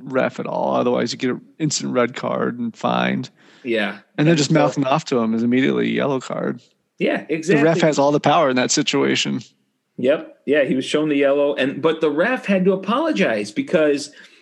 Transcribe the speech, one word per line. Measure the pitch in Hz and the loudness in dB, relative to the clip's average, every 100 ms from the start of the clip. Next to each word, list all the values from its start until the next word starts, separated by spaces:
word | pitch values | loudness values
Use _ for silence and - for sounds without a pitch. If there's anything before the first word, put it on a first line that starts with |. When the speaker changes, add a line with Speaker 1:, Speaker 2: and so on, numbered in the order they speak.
Speaker 1:
ref | 127 127 120 - | -6 -2 -2 -4
at | 123 | -6
all, | - 135 131 | -4 -2 0
otherwise | 123 123 120 | 0 0 -2
you | - | -2
get | 127 | -4
an | 120 - - | -4 -8 -8
instant | 151 - 139 | -4 -4 -2
red | 127 120 - | 0 0 -2
card | 123 131 127 120 | -4 -2 -2 -4
and | 117 - | -6 -4
fined. | 120 123 123 131 131 _ _ - | -2 0 0 -2 -6 _ _ -12
Speaker 2:
Yeah. | 123 110 101 104 - - | -4 -2 -2 -6 -10 0
Speaker 1:
And | 151 | 2
then | |
Speaker 2:
And | 160 | 2
Speaker 1:
just | 135 | 2
Speaker 2:
so | |
Speaker 1:
mouthing | 151 147 147 131 | 2 2 0 0
off | 156 - | 0 0
to | 123 | 0
him | 113 | 0
is | 113 | 0
immediately | 120 127 143 123 117 | 0 2 2 0 0
a | |
yellow | 113 135 131 | -2 -2 -4
card. | - - - 123 - _ _ - | -6 -6 -6 -6 -12 _ _ -6
Speaker 2:
Yeah, | 190 - | -2 -2
Speaker 1:
The | - | -4
Speaker 2:
exactly. | 160 170 151 | -4 0 2
Speaker 1:
ref | 160 165 | 4 4
has | 165 143 | 2 2
all | 139 | 2
the | 147 | 4
power | 147 160 143 | 4 4 4
in | 127 | 2
that | 123 | 0
situation. | 151 - 139 135 127 143 135 - _ _ _ _ - | 0 0 0 0 0 -2 -6 -8 _ _ _ _ -2
Speaker 2:
Yep. | 123 160 - - - | 0 0 -4 -8 0
Yeah, | 147 151 | 2 2
he | 131 | 0
was | 127 | 0
shown | 151 156 | 0 0
the | 143 | 2
yellow, | 139 143 143 135 | 2 2 0 0
and, | 135 139 | -2 0
but | 160 160 | -2 0
the | 156 | 0
ref | 143 220 254 - | 0 0 -2 0
had | 196 185 | 0 2
to | |
apologize | 190 196 247 330 202 151 107 98 | 0 0 -2 0 0 0 0 -4
because | - 135 170 151 143 - - - - | -6 0 2 2 0 -4 -16 -20 -20